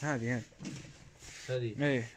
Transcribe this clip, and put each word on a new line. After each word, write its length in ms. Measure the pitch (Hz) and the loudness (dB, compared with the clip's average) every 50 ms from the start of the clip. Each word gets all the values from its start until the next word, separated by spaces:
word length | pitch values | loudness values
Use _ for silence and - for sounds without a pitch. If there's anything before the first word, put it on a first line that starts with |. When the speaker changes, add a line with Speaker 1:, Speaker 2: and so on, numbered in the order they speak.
Speaker 1:
هذه، 340 | 143 151 147 123 113 117 123 | 0 0 2 2 2 2 0
هذه. 80 | 120 113 - - - - - - - - - - - - - - - - - - - - - | 0 -2 -6 -10 -10 -8 -8 -8 -8 -10 -14 -16 -18 -20 -20 -20 -18 -16 -14 -14 -10 -4 -2
Speaker 2:
هذه. 340 | 127 127 120 113 101 - 143 | 0 0 0 0 2 4 4
Speaker 1:
ايه، 240 | 147 139 123 113 117 - | 6 6 4 2 0 0